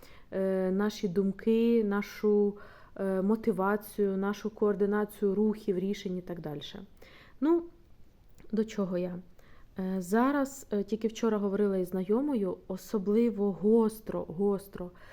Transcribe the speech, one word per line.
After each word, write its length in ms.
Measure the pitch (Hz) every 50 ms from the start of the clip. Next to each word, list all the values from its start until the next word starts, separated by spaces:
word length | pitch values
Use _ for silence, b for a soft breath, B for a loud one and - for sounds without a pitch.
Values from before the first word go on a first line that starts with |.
| B B B B B B
е, 400 | - 190 190 190 190 190 185 185
наші 380 | 190 190 208 214 214 - - 202
думки, 760 | 170 202 196 196 190 - - 226 226 226 233 233 233 233 220
нашу, 760 | 202 202 202 208 - - - - 214 208 208 208 202 202 202 B B B B B B B
е, 260 | - 196 190 190 190 185
мотивацію, 920 | 196 220 226 220 240 202 175 190 196 208 214 214 - - - 202 196 190
нашу 340 | 190 190 202 208 202 - 208
координацію 840 | - - 220 208 202 185 202 196 208 208 208 208 - - 214 202 190
рухів, 440 | 202 214 214 202 214 - - 190 180
рішень 380 | 180 196 202 - - 202 180
і 40 | 180
так 200 | 180 - 170 170
дальше. 420 | 160 156 147 147 - - - - 196 - - B B B B B B B B B
Ну, 220 | 262 302 339 339 339 - - - - - - - - - - - - - - - - - -
до 120 | 208 214
чого 340 | 220 - - 202 180 190 175
я? 200 | 180 180 175 180 180 - - b b b b b b b - -
Е, 180 | 185 185 190 190
зараз, 680 | 180 175 196 226 247 269 285 285 269 269 - - - - -
е, 120 | 208 202
тільки 240 | - 220 214 - 220
вчора 300 | 220 - - 226 220 208
говорила 400 | 202 202 190 202 208 202 190 190
із 100 | 180 180
знайомою, 680 | - 185 185 180 208 240 285 302 285 226 196 180 180 - - -
особливо 840 | 190 185 - - - 220 185 196 208 226 233 240 202 196 202 202 190
гостро, 680 | 156 170 214 220 233 226 214 214 - - - 180 175
гостро 720 | 175 - 165 160 202 202 202 190 196 - - - 180 180 - B B B